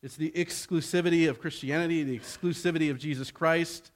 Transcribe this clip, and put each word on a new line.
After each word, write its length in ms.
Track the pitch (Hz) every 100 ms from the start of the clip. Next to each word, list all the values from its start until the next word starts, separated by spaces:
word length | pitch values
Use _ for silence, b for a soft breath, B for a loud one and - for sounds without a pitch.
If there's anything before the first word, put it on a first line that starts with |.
It's 140 | 135 -
the 140 | 156
exclusivity 960 | 170 170 - - 170 - 180 175 170 160
of 140 | 127
Christianity, 600 | 160 - 135 151 170 165
the 140 | 143 123
exclusivity 760 | - - 175 165 180 165 156
of 80 | 131
Jesus 320 | 151 135 131
Christ. 580 | - 160 165 165 - -